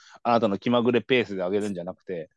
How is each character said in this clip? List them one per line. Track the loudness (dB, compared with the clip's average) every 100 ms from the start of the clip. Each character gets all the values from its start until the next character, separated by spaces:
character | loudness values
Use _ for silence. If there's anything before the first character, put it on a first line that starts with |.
| -20 -6
あ | 0
な | 2
た | 2
の | 0
気 | 0
ま | 2
ぐ | 2
れ | 0
ペ | 2 0
ー | 0
ス | -2
で |
上 | -2
げ | -2
る | -2
ん |
じ | -6
ゃ |
な | -10
く | -12 -10
て。 | -10 -10